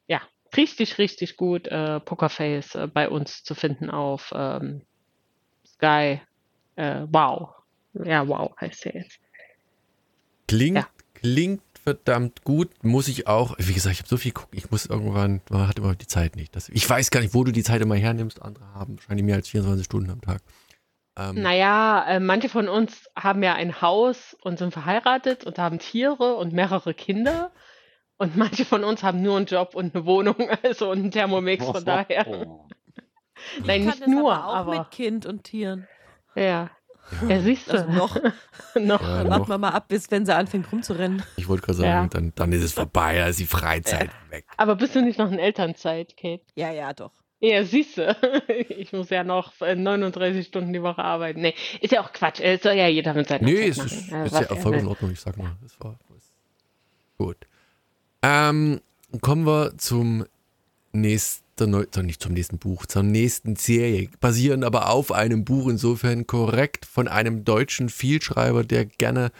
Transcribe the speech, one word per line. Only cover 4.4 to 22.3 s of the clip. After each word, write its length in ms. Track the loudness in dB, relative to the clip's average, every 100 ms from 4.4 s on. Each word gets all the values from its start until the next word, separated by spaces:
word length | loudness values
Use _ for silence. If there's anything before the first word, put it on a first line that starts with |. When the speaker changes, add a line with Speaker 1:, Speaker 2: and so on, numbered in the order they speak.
| -6 -6 -8 -10 -16 _ _ _ _ _ _ _ _
Speaker 1:
Sky. 560 | 0 4 4 2 -2 _ _ _ _ _ -8
Äh, 300 | -6 -6 0
Wow. 400 | 4 4 0 -8 -18 _ _ _
Ja, 340 | -10 -2 0 0
Wow 260 | -2 -4 -6
heißt 260 | -12 -10 -12
der 100 | -12
jetzt. 240 | -16 -20 _ -20 -20 _ _ _ _ _ _ _ _ _ 0
Speaker 2:
Klingt, 280 | 2 4 2
Speaker 1:
Ja. 120 | -2 _ _ -6
Speaker 2:
klingt 460 | 0 2 0 -2 _ -8
verdammt 640 | -4 -2 0 0 0 -4
gut, 400 | 0 0 0 _
muss 240 | 2 2 2
ich 200 | -4 0
auch, 280 | 2 2 0
wie 140 | 0
gesagt, 200 | 0 0
ich 80 | -2
hab 60 | -2
so 100 | -2
viel 160 | -2
geguckt, 220 | -8 -12 -12
ich 160 | -4
muss 160 | -4 -2
irgendwann, 540 | -4 -2 0 2 0 -2
man 180 | 0 0
hat 100 | 0
immer 160 | 0
die 140 | -2 -2
Zeit 280 | -2 -2 -4
nicht. 200 | -10 -12
Das, 120 | -4
ich 220 | -2 2
weiß 220 | 2 2
gar 100 | 2
nicht, 140 | 2 2
wo 80 |
du 80 | 2
die 100 | 0
Zeit 200 | 2 2
immer 140 | 2 2
hernimmst, 460 | 2 0 -6 -10
andere 320 | -18 -18 -18
haben 240 | -14 -12 -14
wahrscheinlich 260 | -6 0
mehr 120 | 2 0
als 140 | 0
vierundzwanzig 360 | -2 0 0 -2
Stunden 240 | -4 -4
am 120 | -8
Tag. 200 | -6 -8 _ _ _ _ _ _ _ -10
Ähm, 280 | -8 -2
Speaker 1:
Naja, 600 | 0 2 4 4 4 2 2
äh, 120 | 0
manche 300 | 2